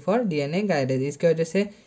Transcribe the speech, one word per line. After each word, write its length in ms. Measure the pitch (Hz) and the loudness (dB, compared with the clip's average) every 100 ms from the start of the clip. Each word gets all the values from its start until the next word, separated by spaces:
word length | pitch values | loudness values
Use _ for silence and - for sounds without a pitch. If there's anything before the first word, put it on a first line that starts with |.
| - | -2
for 160 | 220 | 0
D 160 | 226 151 143 | 0 -2 -2
N 100 | 170 | -2
A 80 | 208 | 0
gyrase। 340 | 156 131 131 | 0 0 0
इसकी 240 | 135 143 170 | -2 0 2
वजह 160 | 160 | 2
से 260 | 165 190 202 - | 0 0 -2 -4